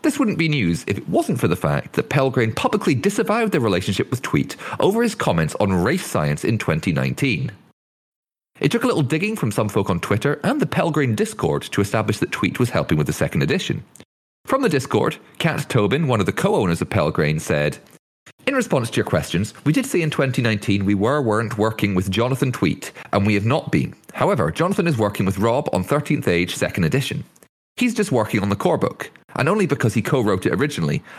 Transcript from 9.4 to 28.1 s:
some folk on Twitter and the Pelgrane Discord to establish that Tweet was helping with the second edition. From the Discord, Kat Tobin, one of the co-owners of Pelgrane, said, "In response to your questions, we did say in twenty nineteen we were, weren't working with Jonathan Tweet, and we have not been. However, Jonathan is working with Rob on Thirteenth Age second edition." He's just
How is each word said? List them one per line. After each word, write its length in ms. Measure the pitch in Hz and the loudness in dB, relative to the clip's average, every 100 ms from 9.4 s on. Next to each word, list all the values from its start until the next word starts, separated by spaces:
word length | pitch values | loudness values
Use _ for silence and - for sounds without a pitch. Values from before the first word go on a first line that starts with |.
| 117 | -2
some 180 | 113 107 | 0 0
folk 220 | 107 98 | 0 0
on 80 | 85 | -2
Twitter 400 | - 104 143 147 | 0 0 0 -2
and 160 | - 294 | -2 0
the 60 | 185 | 0
Pelgrane 500 | - 170 151 135 107 | 0 0 2 0 0
Discord 460 | 220 - 80 73 | -2 -2 -2 -2
to 180 | - - | -2 0
establish 360 | 98 113 110 107 | 0 0 0 -2
that 140 | - | -2
Tweet 260 | - 98 - | -2 -2 0
was 140 | 123 | 0
helping 260 | 87 69 78 | 0 0 0
with 80 | 71 | 0
the 80 | |
second 300 | 78 73 80 | 0 -2 0
edition. 400 | 71 165 - - - - - _ _ _ - | 0 0 -2 -6 -8 -20 -20 _ _ _ -2
From 180 | 269 | 0
the 60 | 247 | 2
Discord, 480 | 143 123 117 - - - - | 0 0 0 0 -2 -12 -4
Kat 320 | 170 151 - | -2 -2 -2
Tobin, 380 | 123 104 135 151 | 0 2 2 2
one 120 | 113 | 2
of 60 | 95 | 0
the 60 | |
co-owners 500 | - 196 202 95 82 | 0 0 2 2 0
of 80 | 85 | 0
Pelgrane, 500 | - 78 78 76 78 | 0 0 2 0 0
said, 380 | - 73 73 - - - _ _ - _ - | 0 0 0 -2 -12 -20 _ _ -20 _ -2
"In 80 | 269 | -2
response 340 | - 143 117 | 0 0 0
to 60 | - | -2
your 100 | - | 0
questions, 480 | 87 - 85 107 - 143 | 0 0 -2 -2 -2 0
we 60 | |
did 140 | 165 254 | 0 0
say 160 | 180 | 0
in 80 | 160 | 0
twenty 320 | - 135 123 | 0 0 0
nineteen 420 | 117 107 - 101 | 0 0 0 0
we 120 | 98 101 | 2 2
were, 260 | 110 147 | 2 2
weren't 380 | 120 107 113 104 | 2 0 0 0
working 340 | 107 110 101 | 0 2 0
with 160 | 92 98 | 0 0
Jonathan 420 | 101 123 131 131 | 0 0 0 0
Tweet, 400 | - 87 64 - - - | 0 0 -2 -8 -16 -4
and 140 | 101 101 | 0 2
we 80 | 101 | 2
have 100 | 110 | 2
not 260 | 147 - | 0 0
been. 220 | 80 87 - - | 0 0 -6 -16
However, 360 | - 165 170 78 | -2 0 2 0
Jonathan 380 | 80 175 202 170 | 0 0 0 0
is 100 | 123 | 2
working 300 | 104 - 95 | 0 0 -2
with 100 | 98 | 2
Rob 320 | 113 123 143 | 2 2 0
on 100 | 90 | -2
Thirteenth 440 | 90 147 - 151 - | 0 0 0 -2 2
Age 280 | 87 90 - | 0 0 -2
second 300 | - - 80 | -4 0 0
edition." 380 | 139 - - - _ - _ _ - | 0 -2 -6 -10 _ -20 _ _ -2
He's 180 | 247 - | -2 0
just 160 | - | 0